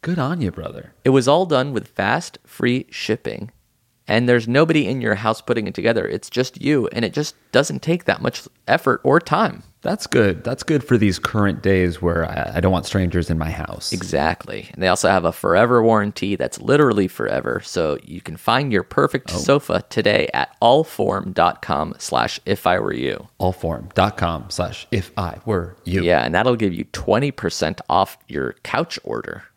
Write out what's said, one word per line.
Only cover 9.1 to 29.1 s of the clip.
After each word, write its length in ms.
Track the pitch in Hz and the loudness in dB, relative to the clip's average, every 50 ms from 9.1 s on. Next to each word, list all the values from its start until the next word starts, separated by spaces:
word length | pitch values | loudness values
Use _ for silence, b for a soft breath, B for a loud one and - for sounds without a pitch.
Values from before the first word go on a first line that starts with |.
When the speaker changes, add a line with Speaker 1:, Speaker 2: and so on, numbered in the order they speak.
| 135 170 | 4 4
Speaker 2:
time. 440 | 170 - 151 170 220 - - - - - _ _ | 4 2 0 0 0 -2 -4 -8 -18 -20 _ _
Speaker 1:
That's 260 | _ - - - - - | _ -4 -4 -4 -4 0
good. 380 | - 127 110 98 90 78 - | 2 4 4 4 2 -2 -4
That's 180 | - 123 - - | -6 -6 -6 -2
good 180 | - 160 147 | 0 0 0
for 160 | - - 131 113 | 2 2 2 4
these 220 | 104 101 87 - | 4 4 2 0
current 420 | - - - 110 104 101 92 - | -4 -2 0 2 0 0 0 0
days 400 | - 95 98 92 90 90 85 - | 0 2 4 4 4 2 0 0
where 220 | - 85 85 85 80 | -2 0 0 0 -2
I, 280 | 82 - 80 - - - | -2 -4 -6 -6 -2 -2
I 40 | 85 | 0
don't 100 | 87 95 | 2 2
want 140 | 92 87 85 | 2 2 -2
strangers 440 | - - 98 92 90 85 90 82 - | -2 0 0 0 2 0 -2 0 0
in 80 | 80 80 | -2 -2
my 140 | 78 80 | -2 -4
house. 400 | - 80 73 - 50 - - - | -4 -6 -8 -10 -10 -10 -8 -6
Speaker 2:
Exactly. 760 | - 92 90 92 82 71 71 82 87 - - - - 52 - - - | -6 -6 -6 -2 0 0 2 0 0 -2 -8 -14 -12 -12 -14 -14 -8
And 80 | - | -2
they 60 | 92 92 | 2 2
also 220 | 87 - - 90 | 2 4 4 4
have 160 | 98 95 85 | 4 4 2
a 80 | 82 82 | 0 -2
forever 500 | - - 101 87 92 113 117 123 120 110 | 0 0 2 4 4 4 6 4 4 6
warranty 540 | 113 113 107 101 104 - - - 101 101 90 | 6 4 4 2 0 -4 -4 -4 -2 -2 -2
that's 240 | - - - - | -2 -6 -6 -6
literally 480 | - - 139 147 151 131 104 101 95 90 | 0 2 4 4 4 4 4 2 0 0
forever. 520 | - - 57 - - 65 - 58 60 - - | 0 -4 -4 -2 -2 -2 -2 -4 -6 -6 -6
So 320 | - - 90 82 76 73 - | -6 -4 -2 0 0 -2 -4
you 200 | - - 78 90 | -6 -12 -16 -14
can 160 | - - 80 76 | -12 -12 -14 -6
find 340 | - - 113 127 143 139 | -2 0 0 0 0 2
your 120 | 113 95 - | 0 0 0
perfect 500 | _ - - 143 143 - 127 - - 87 | _ 0 2 2 2 0 -4 -6 -4 -6
Speaker 1:
Oh. 40 | 87 | -4
Speaker 2:
sofa 440 | 71 - 139 143 - - - - - _ | 2 2 2 2 2 0 -2 -2 -2 _
today 400 | - - - 101 104 - - 71 - | -4 0 2 2 2 2 0 0 0
at 220 | - 69 - - _ | -2 -4 -4 -2 _
allform 720 | - 117 127 151 160 - - - - - - 98 98 95 92 | 4 4 6 4 2 0 -4 -4 -2 -2 -2 -2 -4 -4 0
dot 280 | - 85 87 - - | 2 2 2 2 -2
com 320 | - - 76 71 78 78 - - | -4 -4 -2 -2 -2 -6 -8 -12
slash 420 | - - - 62 57 58 - - _ | -8 -4 -2 0 0 -2 -4 -8 _
if 200 | - 98 - - | -4 -4 0 2
I 140 | 90 87 95 | 2 2 2
were 140 | - - - | 0 -2 -4
you. 340 | - 65 67 50 - - - _ _ | -4 -4 -4 -4 -6 -10 -18 _ _
Speaker 1:
Allform 520 | - 90 92 - - 82 78 60 67 87 - | -2 -2 -2 -2 -4 -6 -6 -6 -8 -4 0
dot 220 | - 92 104 - | 2 2 2 0
com 300 | - 95 85 85 73 58 - | -2 -4 -2 -2 -4 -8 -10
slash 380 | - - 90 85 - - - _ | -6 -6 -6 -6 -6 -12 -10 _
if 220 | - 101 90 - _ - | -4 -4 -4 -4 _ -6
I 220 | 95 85 - - - | -6 -6 -8 -10 -4
were 300 | 117 107 90 87 85 92 _ _ | -2 -2 -2 -2 -4 -12 _ _
you. 180 | - 90 95 | -2 -2 0
Speaker 2:
Yeah, 220 | 87 85 87 71 58 | 2 4 4 4 2
and 100 | 62 80 | 2 0
that'll 220 | 92 113 127 123 | 2 2 2 2
give 180 | 110 110 98 87 | 2 0 -2 -2
you 120 | - - _ - | -4 -8 _ -10
twenty 380 | - - - 98 117 139 147 | -8 0 2 2 2 2 -2
percent 500 | - - - 87 - - - 80 - - - _ | -6 -4 -6 -6 -2 -2 -4 -4 -4 -6 -4 _
off 280 | - 92 98 - - _ _ _ | 2 2 2 0 -4 _ _ _
your 240 | - 73 65 64 - _ _ | -6 -6 -6 -6 -8 _ _
couch 340 | - - 120 170 170 - - _ | -4 -2 -2 -2 -4 -8 -14 _
order. 400 | - | -8